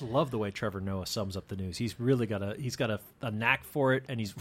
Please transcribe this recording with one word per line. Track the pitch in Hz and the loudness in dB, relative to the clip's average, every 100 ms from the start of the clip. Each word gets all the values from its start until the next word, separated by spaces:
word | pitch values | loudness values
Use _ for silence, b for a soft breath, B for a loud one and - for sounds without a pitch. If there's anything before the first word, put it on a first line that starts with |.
love | 120 135 147 | 2 2 2
the | 117 | 0
way | 101 | -2
Trevor | - 110 95 | 0 -2 -2
Noah | 98 95 92 | -2 -2 -2
sums | 113 98 95 | -2 -2 -4
up | - | -6
the | 98 | -6
news. | 92 87 | -4 -2
He's | 117 - | -4 0
really | 120 131 107 | 2 4 2
got | 101 | 0
a, | 98 107 | -2 -4
he's | 131 - | -6 -2
got | 117 | -2
a, | 104 - - | -2 -6 -8
a | 117 | -6
knack | 107 117 139 | 0 2 2
for | - 151 131 | 0 2 4
it, | 131 131 | 4 0
and | 117 | -4
he's | 104 - | -4 -6